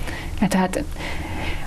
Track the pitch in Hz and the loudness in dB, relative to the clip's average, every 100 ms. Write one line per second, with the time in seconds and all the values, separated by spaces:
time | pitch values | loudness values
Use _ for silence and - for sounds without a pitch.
0 | - - - - 190 190 185 185 - - | -2 -2 -4 2 4 4 4 2 -2 -4
1 | - - - - - - | -2 -4 -2 -2 -2 0